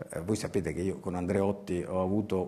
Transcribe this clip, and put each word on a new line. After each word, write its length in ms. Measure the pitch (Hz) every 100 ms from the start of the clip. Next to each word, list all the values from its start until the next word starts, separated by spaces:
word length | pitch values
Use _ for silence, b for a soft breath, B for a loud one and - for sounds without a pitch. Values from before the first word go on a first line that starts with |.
| -
Eh, 80 | -
voi 160 | 85 104
sapete 360 | 92 101 80
che 80 | 78
io 180 | 95 -
con 140 | 98 90
Andreotti 680 | 87 98 98 98 - 90 -
ho 140 | 92
avuto 440 | 92 104 101 95